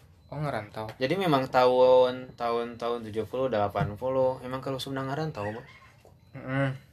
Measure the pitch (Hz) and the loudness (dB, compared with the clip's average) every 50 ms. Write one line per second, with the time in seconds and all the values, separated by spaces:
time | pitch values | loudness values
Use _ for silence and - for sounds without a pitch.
0 | - - _ _ - - 135 147 151 143 123 110 101 104 - 110 110 110 - - | -20 -20 _ _ -18 -12 -10 -6 -6 -4 -4 -6 -8 -8 -10 -10 -10 -10 -6 -4
1 | 131 135 170 196 190 170 143 135 135 131 - 127 127 127 127 127 127 127 127 127 | -2 -2 0 0 2 2 2 2 2 2 4 4 6 6 6 8 8 8 8 8
2 | 127 127 127 127 127 127 - - 120 117 117 117 117 120 117 113 120 117 120 120 | 6 4 2 -4 -10 -12 -10 -6 -4 -2 -2 -2 -4 -6 -8 -6 -4 -4 -4 -4
3 | 110 110 104 110 104 - - 127 135 131 113 104 104 98 - 101 98 101 104 101 | -6 -8 -6 -6 -6 -4 -2 -2 -2 0 0 0 0 0 0 0 -2 -2 -4 -6
4 | 123 131 131 131 131 127 127 127 127 127 131 131 131 139 135 127 - 139 135 135 | -4 -2 0 2 2 0 0 -2 -6 -8 -8 -6 -6 -6 -6 -6 -6 -6 -6 -6
5 | 135 135 139 156 160 156 156 104 101 107 110 120 - - - - - - _ _ | -6 -4 -4 -4 -4 -6 -6 -6 -6 -6 -6 -8 -12 -16 -20 -20 -20 -20 _ _
6 | - - - _ _ _ - 135 123 131 131 139 139 135 131 - - _ | -20 -20 -20 _ _ _ -18 -14 -8 -4 -2 -2 -2 -2 -4 -6 -14 _